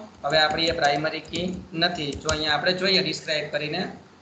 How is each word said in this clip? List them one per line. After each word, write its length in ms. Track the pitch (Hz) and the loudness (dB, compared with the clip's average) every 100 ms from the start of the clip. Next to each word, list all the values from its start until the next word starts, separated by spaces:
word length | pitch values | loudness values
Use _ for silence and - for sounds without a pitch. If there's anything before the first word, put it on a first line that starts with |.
| - - | -12 -6
હવે 140 | 143 156 | 0 4
આપણી 280 | 156 160 165 | 4 2 0
એ 60 | |
પ્રાઇમરી 480 | 151 143 147 156 156 | 4 4 4 0 -4
કી 440 | - 165 185 185 - | -6 -4 -2 -4 -6
નથી. 380 | 160 175 175 143 | -2 0 0 -4
જો 160 | 135 156 | -4 -2
અહીંયા 240 | 151 156 | 0 2
આપણે 200 | 147 185 | 2 2
જોઈએ 300 | 180 190 180 | 2 4 2
ડિસ્ક્રાઇબ 480 | 151 151 - 151 143 | 2 -4 -4 -4 -2
કરીને, 460 | 147 151 165 - - - - | -4 -2 -4 -4 -8 -18 -20